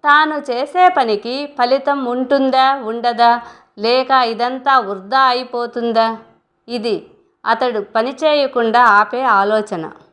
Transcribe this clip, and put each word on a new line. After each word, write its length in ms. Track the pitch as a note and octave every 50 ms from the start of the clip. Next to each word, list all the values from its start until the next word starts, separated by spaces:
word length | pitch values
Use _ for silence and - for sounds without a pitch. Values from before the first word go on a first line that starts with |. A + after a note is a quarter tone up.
| -
తాను 320 | D4 C#4+ D4+ D#4 D#4 D#4 D4 C#4+ -
చేసే 380 | A#3+ A#3+ C4+ D4+ - F4+ F#4 F4+
పనికి 460 | F4+ D#4+ C4 A3+ G#3+ G3+ - A#3 B3 C#4 D4
ఫలితం 600 | C#4+ C#4+ - B3 B3 C4 C#4 C4+ C#4+ C#4+ C#4+ C4
ఉంటుందా, 720 | A#3+ B3 B3+ B3+ B3+ C#4+ C#4 C4+ C4 B3+ C4 C4 C4 C#4
ఉండదా, 680 | C#4 A#3+ G#3+ A3+ A#3 A3+ A#3+ A#3+ G#3+ A#3 A#3 A#3+ A#3+ - - - - _ _ _ -
లేక 320 | G#3 A3+ A#3+ C4 C4 B3+
ఇదంతా 680 | C4+ C4 B3 A3+ A3+ G#3+ A#3+ B3 B3+ C4 C4 C#4 C4+ C4
వృధా 420 | A3 F#3+ G3+ F#3+ F#3 G3 B3 C4+
అయిపోతుందా, 960 | C4+ C4 B3 B3 B3+ B3 - A#3+ A#3+ A#3+ A#3+ A#3+ A#3 A#3 A3+ A3+ A3+ A3+ A3+ A3 - - _ _ _ _ _ _ _
ఇది 420 | - A#3+ A#3+ G#3 A#3+ G#3 E3 - - - _ _ _ _ _ _
అతడు 340 | - A#3 A3+ C4+ B3 A3+ G#3+
పని 320 | G3+ - - A3+ A3+ B3+
చేయకుండా 720 | C4+ C4 D#4 D#4 D4+ D4 C#4 C4+ C4+ B3 A#3 A3+ A3 A#3+ B3
ఆపే 400 | A#3 G3+ G3+ G#3+ - - B3 C4
ఆలోచన. 680 | B3+ G#3+ G3 G3 G3+ G#3+ G#3+ G#3 G#3+ G3 E3+ D#3+ D#3 - - _ _